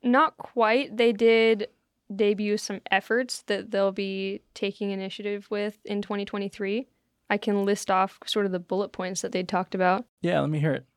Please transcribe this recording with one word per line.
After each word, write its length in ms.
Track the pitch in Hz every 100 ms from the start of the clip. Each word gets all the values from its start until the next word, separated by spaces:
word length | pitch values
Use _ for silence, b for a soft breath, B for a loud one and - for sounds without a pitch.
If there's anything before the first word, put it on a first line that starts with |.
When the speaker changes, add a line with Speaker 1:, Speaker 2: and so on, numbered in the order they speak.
Speaker 1:
Not 340 | 240 254 311 _
quite. 580 | - 247 220 240 277 220
They 160 | 233
did 560 | 208 226 226 226 220 202 _ _ _ _ 196
debut 420 | 208 208 208 208
some 240 | - 196 -
efforts 520 | 190 - 226 254 - -
that 240 | 202 208
they'll 200 | 196 196
be 500 | 196 196 190 196 202 _
taking 380 | - 196 196 202
initiative 560 | 196 190 - 208 202 202
with 280 | 208 208 - -
in 160 | 208
twenty 220 | 202 202
twenty-three. 640 | 202 208 202 - 196 214 269 _ _ _ _
I 80 | 208
can 280 | 220 202 196
list 260 | 202 -
off 280 | 190 190 - -
sort 200 | 214 202
of 80 |
the 60 | 185
bullet 340 | 175 185 196
points 280 | - 185 185
that 120 | 190
they 100 | 185
talked 320 | 185 185 180 190
about. 300 | 185 190 240 _
Speaker 2:
Yeah, 180 | 170 175
let 100 | 139
me 100 | 151
hear 120 | 151
it. 140 | 131 -